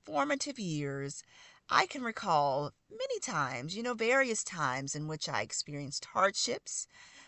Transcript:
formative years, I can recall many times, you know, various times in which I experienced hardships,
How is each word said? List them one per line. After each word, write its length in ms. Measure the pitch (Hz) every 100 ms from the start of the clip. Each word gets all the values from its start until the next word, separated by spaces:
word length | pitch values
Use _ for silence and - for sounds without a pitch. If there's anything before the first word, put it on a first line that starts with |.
formative 560 | - 302 285 277 294 262
years, 640 | 185 151 143 139 139 - - - - - -
I 160 | - -
can 160 | 294
recall 680 | 240 220 214 156 143 135 143 - _
many 280 | 440 539 453
times, 560 | - 175 135 127 147 196
you 60 |
know, 140 | 240 233
various 480 | 226 269 262 220
times 500 | - 180 139 127 139
in 140 | 151 151
which 200 | 156 -
I 140 | 123
experienced 640 | 110 - - 143 143 - -
hardships, 840 | - 190 - - 240 - - - - - -